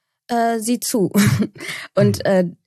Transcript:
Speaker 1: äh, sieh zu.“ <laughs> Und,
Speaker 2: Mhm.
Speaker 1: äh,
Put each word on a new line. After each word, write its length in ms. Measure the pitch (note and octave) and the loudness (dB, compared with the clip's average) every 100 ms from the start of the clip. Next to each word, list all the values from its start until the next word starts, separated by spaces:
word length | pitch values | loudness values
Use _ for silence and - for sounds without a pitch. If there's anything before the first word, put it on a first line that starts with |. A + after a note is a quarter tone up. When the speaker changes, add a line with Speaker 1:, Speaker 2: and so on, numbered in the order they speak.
| _ _ - | _ _ -4
Speaker 1:
äh, 300 | A#3+ A#3 A3+ | -2 0 -2
sieh 220 | G#3+ A#3+ | -2 -4
zu.“ 320 | - A#3+ F#3 | -2 -2 0
<laughs> 800 | G3+ G#3 - - - - - - | 2 2 2 -2 -6 -14 -14 -6
Und, 240 | - G3+ - | 0 2 2
Speaker 2:
Mhm. 60 | |
Speaker 1:
äh, 200 | - F#3+ F3 - | 0 2 0 -6